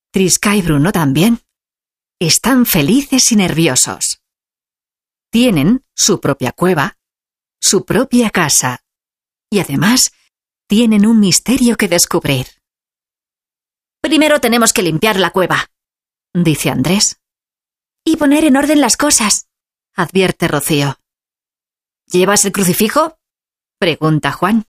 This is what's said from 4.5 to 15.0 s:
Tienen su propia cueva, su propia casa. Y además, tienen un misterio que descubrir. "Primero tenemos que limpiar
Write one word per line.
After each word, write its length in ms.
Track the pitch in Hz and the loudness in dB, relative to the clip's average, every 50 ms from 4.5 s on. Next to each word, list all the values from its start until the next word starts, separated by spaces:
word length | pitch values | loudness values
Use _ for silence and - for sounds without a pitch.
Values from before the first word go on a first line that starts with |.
| _ _ _ _ _ _ _ _ _ _ _ _ _ _ _ _ | _ _ _ _ _ _ _ _ _ _ _ _ _ _ _ _
Tienen 540 | - 233 254 254 190 143 139 190 254 262 _ _ - | 0 2 2 2 2 2 2 2 0 0 _ _ -6
su 260 | - - - 180 - | -4 0 0 0 0
propia 300 | - 156 135 - 127 120 | -2 -4 -4 -4 -6 -8
cueva, 480 | - - 175 185 180 151 139 208 - _ _ _ _ _ _ _ _ _ _ _ _ - | -4 -2 0 0 0 0 -2 -6 -8 _ _ _ _ _ _ _ _ _ _ _ _ -4
su 240 | - - - 180 - | -2 0 0 0 -2
propia 460 | - - 226 269 - 247 247 233 202 | 0 -2 -2 0 2 0 0 0 0
casa. 540 | - 190 165 139 - - - 127 123 - _ _ _ _ _ _ _ _ _ _ _ _ _ - | 0 -2 -2 0 0 -2 -2 -4 -6 -8 _ _ _ _ _ _ _ _ _ _ _ _ _ -4
Y 100 | - 180 | -4 -4
además, 500 | - - 139 139 156 214 247 254 - - _ _ _ _ _ _ _ _ _ _ _ | -4 -2 -4 0 0 2 2 2 0 -2 _ _ _ _ _ _ _ _ _ _ _
tienen 400 | - 202 220 240 220 220 202 202 | -2 0 2 2 2 4 4 4
un 140 | 226 233 220 | 4 4 4
misterio 560 | 208 180 170 - - - 254 262 247 240 220 | 2 2 0 -2 -2 -2 0 2 2 0 0
que 100 | - 214 | 0 -2
descubrir. 640 | 185 170 175 - - - 190 - 185 139 127 127 - _ _ _ _ _ _ _ _ _ _ _ _ _ _ _ _ _ _ _ _ _ _ _ _ _ _ _ _ _ - | -2 0 -2 -2 -2 -2 -4 -2 -2 -4 -4 -4 -8 _ _ _ _ _ _ _ _ _ _ _ _ _ _ _ _ _ _ _ _ _ _ _ _ _ _ _ _ _ -8
"Primero 400 | - 311 311 285 311 302 294 285 | -4 0 2 2 2 2 2 2
tenemos 320 | - - 233 233 226 214 | 2 0 0 2 0 0
que 100 | - 240 | 0 -2
limpiar 380 | 185 165 160 151 | -2 -2 -2 0